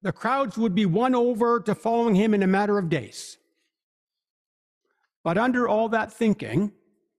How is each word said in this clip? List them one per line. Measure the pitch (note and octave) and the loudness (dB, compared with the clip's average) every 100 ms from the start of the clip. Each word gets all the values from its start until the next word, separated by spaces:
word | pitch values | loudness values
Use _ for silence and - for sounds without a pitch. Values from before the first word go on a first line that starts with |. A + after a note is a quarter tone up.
The | - | -6
crowds | - A3 C4+ C#4 G3+ | -6 -4 -2 -2 -2
would | A3+ | -2
be | F3+ G#3 | 0 0
won | D#3+ B3+ | 0 0
over | B3+ A#3+ A#3 A#3 A#3 | 0 0 0 0 0
to | - G3+ | -2 -4
following | - A#3 A#3 F#3+ | -2 0 2 2
him | A3 | 2
in | G#3 | 2
a | F#3+ | 4
matter | F#3+ G#3 G#3 | 2 4 2
of | F3 | 2
days. | D#3 G#2 - - - _ _ _ _ _ _ _ _ _ _ _ _ _ _ _ _ _ _ | -2 -4 -14 -18 -20 _ _ _ _ _ _ _ _ _ _ _ _ _ _ _ _ _ _
But | - F3 | -4 0
under | B3 B3 A#3+ | 0 0 0
all | G#3+ A3+ | 0 0
that | A3+ G#3+ | -2 -4
thinking | - A3+ G3+ A2 B2 G#3 - _ _ _ | -2 0 0 -2 -2 -2 -6 _ _ _